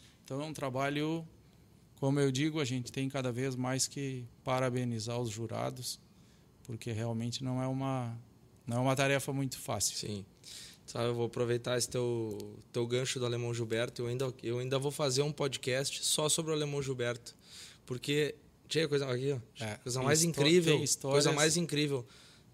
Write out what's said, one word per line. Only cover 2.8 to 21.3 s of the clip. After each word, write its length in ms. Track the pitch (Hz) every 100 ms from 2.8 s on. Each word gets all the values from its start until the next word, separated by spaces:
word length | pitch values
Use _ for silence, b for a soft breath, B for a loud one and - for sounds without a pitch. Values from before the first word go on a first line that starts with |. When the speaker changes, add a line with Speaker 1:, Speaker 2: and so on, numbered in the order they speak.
| 120
Speaker 1:
tem 160 | - 135
cada 220 | 139 127
vez 240 | 117 135 127
mais 300 | 127 131 -
que 400 | 143 139 131 120 -
parabenizar 760 | - 127 131 123 123 117 110 120
os 100 | 120
jurados, 720 | 107 113 113 127 131 123 - - b b b b -
porque 280 | - 113 120
realmente 520 | 107 117 113 120 117
não 180 | 131 127
é 60 | 131
uma, 500 | 135 135 131 120 117 - - - - -
não 120 | 117
é 20 |
uma 160 | 131 135
tarefa 360 | 139 139 135
muito 240 | 135 135 -
fácil. 380 | - 110 - -
Speaker 2:
Sim. 280 | - 104 95 - B B B B -
Sabe, 200 | 117 120
eu 40 |
vou 140 | 120 113
aproveitar 500 | 123 120 120 120 123
esse 100 | 117
teu, 480 | 127 120 117 113 104 104 107 -
teu 140 | 123 120
gancho 320 | 123 127 131
do 60 | 120
Alemão 260 | 117 120
Gilberto. 480 | 117 113 113 123 127
Eu 60 | 120
ainda, 260 | 123 135 117
eu 160 | 113 120
ainda 220 | 127 135
vou 100 | 139
fazer 320 | 139 147 127
um 100 | 147
podcast 720 | 147 147 127 - 127 143 -
só 240 | - - 151
sobre 240 | 160 160
o 40 | 151
Alemão 260 | 147 143
Gilberto. 540 | 135 127 120 117 - - B B B B -
Porque, 480 | 123 139 147 147 - - - -
tchê, 200 | 147 160
coisa, 200 | 143 139
aqui, 240 | 123 135
ó, 300 | 135 - -
Speaker 1:
É, 120 | 110 104
Speaker 2:
coisa 240 | 127 127
Speaker 1:
tem 60 | 131
Speaker 2:
mais 120 | 156
Speaker 1:
histó-, 60 | 170 139
Speaker 2:
incrível, 320 | 143 175 165
Speaker 1:
tem 100 | 143
histórias. 420 | 113 - 135 143
Speaker 2:
coisa 60 | 143